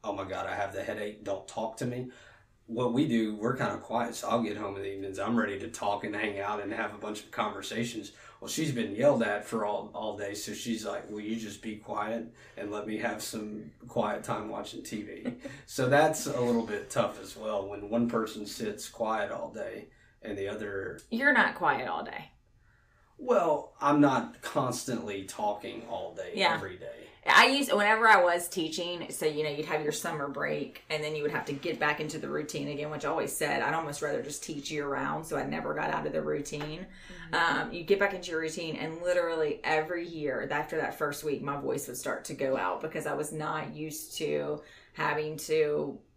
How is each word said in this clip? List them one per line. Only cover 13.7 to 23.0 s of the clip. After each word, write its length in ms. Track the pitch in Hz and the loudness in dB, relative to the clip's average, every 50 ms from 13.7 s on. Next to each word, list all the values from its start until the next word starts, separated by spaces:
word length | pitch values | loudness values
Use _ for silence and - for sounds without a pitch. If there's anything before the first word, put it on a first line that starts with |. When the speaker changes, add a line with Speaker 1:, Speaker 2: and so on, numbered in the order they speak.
| - - - | -16 -18 -18
Speaker 1:
quiet 360 | - - 117 110 107 101 - - | -2 0 0 2 2 0 -4 -2
time 260 | - 113 104 107 107 | -4 -4 -4 -4 -6
watching 340 | 107 104 101 - - - - | -6 -6 -6 -8 -10 -12 -10
T 180 | - - 104 | -8 -6 -6
V?" 320 | - - - - - - 123 - - 277 | -6 -8 -10 -8 -8 -8 -8 -6 -12 -12
<laughs> 160 | - - - | -12 -12 -14
So 240 | - - - 127 127 | -8 0 0 4 6
that's 380 | 139 147 156 156 - - - | 8 8 8 6 4 2 -2
a 120 | 143 123 123 | -2 0 2
little 220 | 123 120 120 117 113 | 2 4 4 2 2
bit 260 | 104 104 101 - - | 0 -4 -6 -6 -2
tough 280 | - 127 110 - - - | 0 0 0 0 -2 -6
as 160 | 98 - - | -12 -14 -12
well 320 | 110 110 110 107 101 98 | -8 -6 -2 -2 -2 -2
when 220 | 98 101 104 104 101 | -4 -8 -10 -6 0
one 180 | 110 117 120 | 2 2 2
person 380 | 117 120 113 110 107 - 110 104 | 4 2 0 0 0 -4 -8 -8
sits 420 | - - - 117 104 104 - - | -8 -6 -4 -4 -4 -4 -6 -10
quiet 440 | - - - 113 110 110 107 101 95 | -12 -4 -2 0 0 2 0 0 -2
all 200 | 95 98 98 - | -4 -6 -8 -8
day 360 | - 107 101 101 101 - - - - _ - _ _ _ | -8 -8 -8 -8 -8 -12 -14 -16 -20 _ -20 _ _ _
and 160 | - 107 101 | -8 -8 -4
the 100 | 98 98 | -4 -4
other 520 | 98 104 107 107 101 98 98 95 - - - - - | -4 -4 -4 -6 -4 -4 -4 -4 -6 -8 -10 -8 -4
Speaker 2:
You're 240 | 233 226 269 285 285 | -2 4 6 6 8
not 220 | 233 190 - - | 8 6 4 2
quiet 320 | - 180 151 - 113 - | 2 4 4 4 4 0
all 160 | - - - - | -2 -4 -4 -4
day. 280 | - - - - - _ _ _ _ _ _ _ _ _ _ _ _ _ _ | -6 -8 -10 -12 -12 _ _ _ _ _ _ _ _ _ _ _ _ _ _